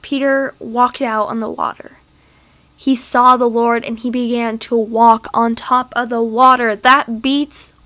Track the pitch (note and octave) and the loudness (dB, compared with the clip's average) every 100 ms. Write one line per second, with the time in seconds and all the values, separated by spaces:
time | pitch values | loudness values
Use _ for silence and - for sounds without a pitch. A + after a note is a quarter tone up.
0 | - C#4 C#4 C4+ C4+ _ A#3 A#3 A#3+ - | -6 -2 0 0 -2 _ -8 -2 -2 -2
1 | B3+ A3 G#3+ A3+ G#3+ - - - - _ | -4 -2 -2 -4 -6 -4 -6 -6 -18 _
2 | _ _ _ _ _ _ _ _ C4+ B3+ | _ _ _ _ _ _ _ _ -2 -2
3 | - B3+ B3 B3+ A#3+ A3+ A#3 A#3 A#3 A3+ | 0 2 4 4 2 0 0 -2 -4 -8
4 | B3 B3 A#3+ A#3+ A#3 A3+ - A#3 G#3+ A3+ | -4 -4 -2 -2 -2 -6 -2 -2 0 4
5 | A#3 A3+ - - A#3 A3+ - B3+ B3+ A#3 | 4 4 0 -2 0 -2 -2 -2 0 -6
6 | A#3+ A#3 A#3 A3 C4 B3+ A#3 G#3 B3+ C#4+ | -4 -4 -2 4 6 6 2 0 4 4
7 | - A3 C4 C#4+ D4 - - _ | 2 -4 -2 -2 -2 -8 -16 _